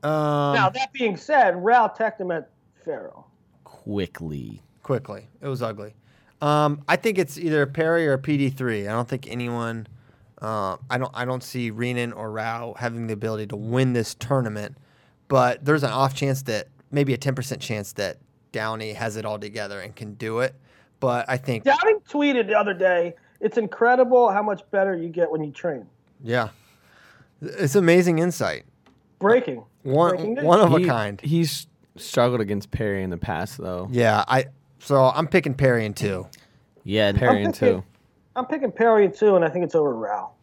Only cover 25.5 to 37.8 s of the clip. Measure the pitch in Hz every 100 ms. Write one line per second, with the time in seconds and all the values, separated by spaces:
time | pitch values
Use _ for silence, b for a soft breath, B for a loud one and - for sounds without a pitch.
25.5 | 135 175 139 95 _ _ _ 117 123 110
26.5 | b b b b b b b b _ -
27.5 | - 160 202 170 175 180 160 175 - 101
28.5 | 67 - _ _ _ _ _ 196 247 247
29.5 | 123 - _ 139 139 170 180 208 240 170
30.5 | 180 214 175 180 120 104 101 - 165 160
31.5 | - - _ _ - - - 123 123 104
32.5 | 101 - - 107 98 95 85 - 82 90
33.5 | - 87 90 92 123 117 107 - 131 135
34.5 | - _ _ - 139 131 143 160 185 147
35.5 | 135 139 120 107 104 104 95 92 b b
36.5 | b b _ - 104 101 101 123 101 101
37.5 | - 104 95